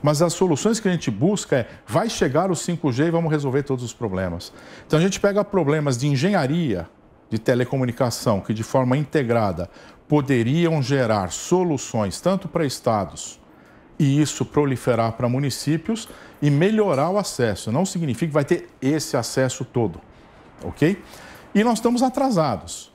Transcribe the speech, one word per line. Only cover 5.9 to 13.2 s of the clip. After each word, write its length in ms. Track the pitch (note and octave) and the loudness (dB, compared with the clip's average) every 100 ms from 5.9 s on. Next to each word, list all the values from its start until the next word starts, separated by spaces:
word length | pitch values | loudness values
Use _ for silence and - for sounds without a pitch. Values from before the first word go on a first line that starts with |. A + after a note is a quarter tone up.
| B2 | 0
de 100 | D3 | 0
engenharia, 800 | C#3 F3 G3+ C3+ E3 D#3 F#2 E2 - - - _ | 2 2 2 2 0 0 -2 -6 -16 -20 -20 _
de 100 | A2 | -4
telecomunicação, 1000 | - B2 B2 C#3 B2+ A#2 B2+ - - G2+ | 0 0 2 0 -2 0 -2 0 0 0
que 120 | - | -2
de 80 | A2 | -4
forma 360 | A2 C3+ B2 C3 | 0 0 2 0
integrada 720 | C#3+ D#3 A#2+ A#2 G#2 E2 F2 - - - _ | 0 -2 0 2 0 -2 -8 -12 -20 -20 _
poderiam 760 | D3 C3+ C3 A2+ D#3 E3+ D#3+ | 0 2 2 2 2 2 0
gerar 500 | B2+ C#3 A#2 G#2+ F2+ | 0 0 2 2 0
soluções 880 | - - F3+ F3+ C#3 - A#2 G2+ - | -6 0 0 2 -2 -4 -2 -2 -2
tanto 300 | F3 F#3+ F3+ | -2 -2 -2
pra 160 | - D3+ | -2 -2
estados 760 | - - A2 F2 - | -2 0 0 -2 -8